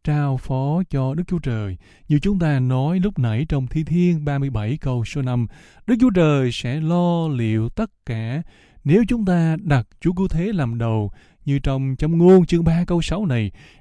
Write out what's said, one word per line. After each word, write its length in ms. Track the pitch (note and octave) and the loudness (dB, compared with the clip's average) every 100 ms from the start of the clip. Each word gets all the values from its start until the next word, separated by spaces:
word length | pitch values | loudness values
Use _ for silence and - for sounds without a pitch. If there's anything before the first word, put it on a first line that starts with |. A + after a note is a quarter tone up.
trao 320 | - D3 C#3+ C3 | -2 -2 0 -4
phó 460 | - C3 C#3 E3 F#3+ | -4 -4 -2 -2 -2
cho 240 | C#3 C3 | -2 -2
Đức 80 | D3 F3 | -4 -4
Chúa 120 | F3 | -4
Trời. 380 | C#3 A2+ G2+ F2+ - _ - | -4 -4 -6 -10 -14 _ -2
Như 100 | D3 | 0
chúng 200 | G3 G3+ | 0 0
ta 220 | D#3+ C#3 | 0 0
nói 400 | B2+ B2+ C#3+ F#3 | 0 0 0 0
lúc 180 | G3 G3+ | -2 -2
nãy 280 | A#2+ A2 D#3 | -2 -2 -2
trong 180 | C#3+ C3 | -2 -2
Thi 180 | D#3 | -4
Thiên 400 | D3+ E3 F3+ E3 | -2 0 2 0
ba 140 | D3 C#3 | -2 -4
mươi 120 | C#3 | -2
bảy 280 | A2+ G#2 D3+ | -4 -4 -4
câu 240 | C#3 B2 | -4 -4
số 180 | A2+ C#3+ | -4 -4
năm, 240 | B2+ B2 A2+ - - - - | -2 -2 -4 -8 -20 -10 -2
Đức 80 | A#3 | 2
Chúa 100 | B3+ | 4
Trời 420 | F#3 D#3 C#3+ B2+ | 4 4 4 0
sẽ 280 | A#2 A#2+ C#3+ | -2 -6 -4
lo 480 | D#3 F3 F3 E3+ D#3+ | -2 0 0 0 -2
liệu 400 | C3 A2+ A2 A#2 | -2 0 0 -2
tất 220 | - A3 _ - | -4 -6 _ -10
cả 360 | A2+ A2+ C#3 E3 _ _ - | -8 -6 -8 -10 _ _ -8
nếu 200 | C#3 F#3 A3 | 2 4 4
chúng 160 | A#3+ | 0
ta 320 | F#3+ F3 E3 D#3+ | 0 2 2 0
đặt 240 | F#3 C3+ - _ | 0 0 0 _
Chúa 120 | E3+ | -4
Cứu 160 | F3+ F#3+ | 0 -2
Thế 240 | D#3+ F#3+ | -2 -2
làm 240 | G3 B2 A#2 | -2 -2 -2
đầu. 320 | A#2 A2 G#2 - - _ | -2 -2 -2 -8 -20 _
Như 140 | - C#3 | -4 -2
trong 360 | C#3 C3+ C3+ C3 | 0 -2 -2 -2
Châm 200 | D#3 E3+ | 0 6
Ngôn 280 | F3 F#3+ E3+ | 8 8 6
chương 180 | E3+ | 2
ba 200 | E3+ E3 F3 | 2 2 0
câu 160 | F3 | -2
sáu 240 | - E3+ G3+ | -2 -2 -2
này, 260 | A#2+ G#2 - - - | -2 -2 -6 -20 -10